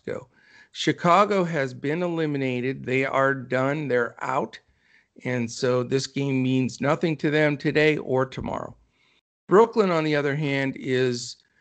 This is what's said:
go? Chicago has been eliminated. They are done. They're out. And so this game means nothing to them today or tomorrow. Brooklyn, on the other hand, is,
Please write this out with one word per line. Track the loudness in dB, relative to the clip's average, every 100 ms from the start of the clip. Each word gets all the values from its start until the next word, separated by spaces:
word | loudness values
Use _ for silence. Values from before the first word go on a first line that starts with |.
go? | -10 -10 -12 _ _ -20 _
Chicago | -4 -2 2 4 6 4 2
has | 0 -2 -4
been | -4 -4 -2
eliminated. | -2 -2 -2 -2 -2 -2 -4 -6
They | -2 -2
are | 0 2 2
done. | 0 -2 -2 0 -2 0
They're | 0 -2 -6
out. | -4 -4 -4 -10 _ _ _ _ _ -10
And | -4 -4 -4
so | -2 0 0
this | 0 -2 -2
game | -4 -2 0
means | 2 0 0 -2
nothing | -2 0 -2 -2
to | 0
them | 2 2 0
today | 0 2 2 2
or | 0 0 -2
tomorrow. | -4 -6 -6 -8 -14 _ _ _ _ _ _ 4
Brooklyn, | 6 6 4 2
on | 2
the | 2
other | 0 0 0
hand, | 0 0 -2 -4
is, | -2 0 0 -2 -8 -16 _ _